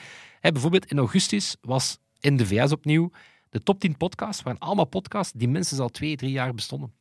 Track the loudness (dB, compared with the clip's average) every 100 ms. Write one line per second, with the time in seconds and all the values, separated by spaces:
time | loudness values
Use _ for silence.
0 | -12 -20 -20 -2 0 2 2 2 2 0
1 | 2 2 2 -2 -2 -8 -2 -2 -2 -6
2 | _ _ 2 4 4 4 4 2 2 2
3 | 2 -4 -20 _ _ -4 0 0 0 0
4 | -4 -4 -8 -8 -8 -8 -4 0 0 -2
5 | -4 -4 -4 -2 0 0 -2 -2 -4 -4
6 | -6 -4 -4 -2 -2 -4 -8 -8 -10 -14